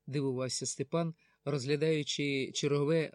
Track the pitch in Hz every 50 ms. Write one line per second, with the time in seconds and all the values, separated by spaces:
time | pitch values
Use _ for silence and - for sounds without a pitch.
0 | - 143 131 151 139 135 123 127 127 123 - - 131 - - - 135 - - 165
1 | 170 165 160 _ _ _ _ _ - 143 143 139 120 139 151 143 156 160 160 151
2 | 143 - - - 143 143 139 135 127 - - - 156 139 143 143 143 147 165 165
3 | 151 -